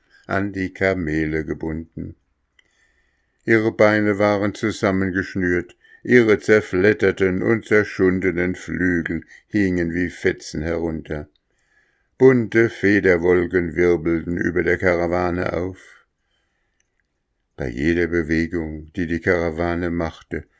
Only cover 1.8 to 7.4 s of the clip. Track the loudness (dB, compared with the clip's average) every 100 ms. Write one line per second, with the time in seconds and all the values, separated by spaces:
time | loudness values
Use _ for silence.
1.8 | -10 -12 -12 -14 _ _ _ _ _ _
2.8 | _ _ _ _ _ _ 0 2 2 4
3.8 | 4 4 2 2 2 2 -2 -2 -4 -2
4.8 | 0 0 0 -2 -4 -2 0 0 -2 _
5.8 | _ -12 4 4 6 2 2 0 0 2
6.8 | 2 4 0 2 0 0